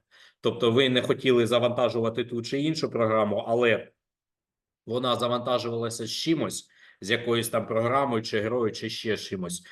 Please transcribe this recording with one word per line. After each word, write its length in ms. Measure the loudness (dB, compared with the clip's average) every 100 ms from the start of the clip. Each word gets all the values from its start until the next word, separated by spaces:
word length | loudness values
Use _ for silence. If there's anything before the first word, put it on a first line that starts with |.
| _ -20 -20 _
Тобто 300 | -2 2 4
ви 180 | 4 4
не 140 | 2
хотіли 440 | 2 0 4 4 4
завантажувати 800 | 2 2 2 0 0 -2 -2
ту 180 | -4 -6
чи 180 | -4 -2
іншу 300 | -2 -2 -4
програму, 540 | 0 2 2 2 0 0
але 400 | 2 4 2 -2 _ _ _ _ _ _ _ _ _ -6
вона 300 | -2 0 0
завантажувалася 920 | 0 -2 0 -2 -2 -4 -4 -6 -8
з 40 |
чимось, 580 | -6 -2 0 -2 -6 -14 _ -20 _
з 100 | -2
якоюсь 380 | -2 2 0 0
там 180 | -2 -2
програмою 560 | 0 2 0 0 -2
чи 180 | -2 -2
грою, 320 | -2 0 -2
чи 180 | -2 -8
ще 260 | -6 -4 -4
чимось. 460 | -4 -8 -6 -8 -12